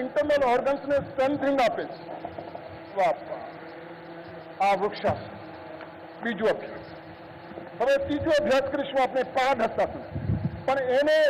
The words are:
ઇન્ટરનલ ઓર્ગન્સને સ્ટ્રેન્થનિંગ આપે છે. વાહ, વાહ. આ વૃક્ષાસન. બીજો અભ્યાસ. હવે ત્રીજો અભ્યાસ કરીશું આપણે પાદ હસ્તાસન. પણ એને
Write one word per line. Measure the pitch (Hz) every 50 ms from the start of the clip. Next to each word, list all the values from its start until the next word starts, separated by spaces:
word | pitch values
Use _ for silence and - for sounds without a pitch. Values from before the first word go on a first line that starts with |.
ઇન્ટરનલ | 254 254 - 294 294 294 294 285 277
ઓર્ગન્સને | 247 240 254 254 277 277 277 - 277 285 277
સ્ટ્રેન્થનિંગ | 269 - - - 262 269 294 285 285 277 277 269
આપે | 247 220 - - 165
છે. | - - - - - - - - - - - - - - - - - - - - - -
વાહ, | 202 190 170 147 - - -
વાહ. | - - - - - - - - - 165 170 170 170 - - - - - - - - - - - - - 190 202
આ | 202
વૃક્ષાસન. | 185 190 208 202 - - 196 151 - - - - - - - - - - - - - - - - - - - - - -
બીજો | 233 226 175 220
અભ્યાસ. | 208 175 - - - - - - - - - - - - - - - - - - - - - - - - -
હવે | 233 262 277
ત્રીજો | 277 277 285 294 285 - 330
અભ્યાસ | 311 294 - 214 254 277 269 269
કરીશું | 277 285 277 - 254 269 262
આપણે | 254 262 262 247
પાદ | 254 - - 254 262 277 247 220
હસ્તાસન. | 220 - - 190 - - - - - - - - - - - - - - - -
પણ | - 269 277 262 247 247 262
એને | 285 302 311 311 311 294